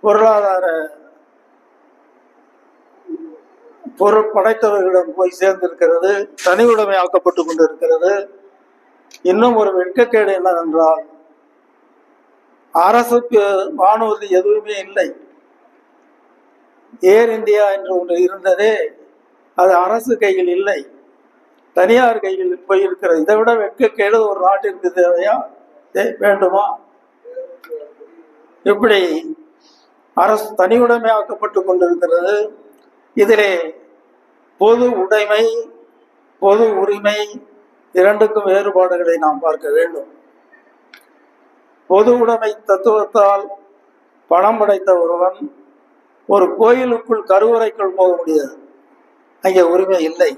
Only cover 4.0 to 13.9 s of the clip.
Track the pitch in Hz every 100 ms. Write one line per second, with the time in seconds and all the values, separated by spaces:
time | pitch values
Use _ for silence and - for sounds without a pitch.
4 | 202 214 214 214 196 220 220 202 185 185
5 | 170 165 185 180 185 190 180 - 165 170
6 | 185 202 202 - 180 185 240 226 208 190
7 | 180 185 180 175 165 165 160 - 170 160
8 | 165 403 - - _ _ _ _ _ _
9 | _ - 180 196 240 233 202 190 180 185
10 | 233 220 202 190 185 170 170 160 160 160
11 | - - _ _ _ _ _ _ _ _
12 | _ _ _ _ _ _ _ 165 180 233
13 | 233 240 240 226 202 196 190 170 185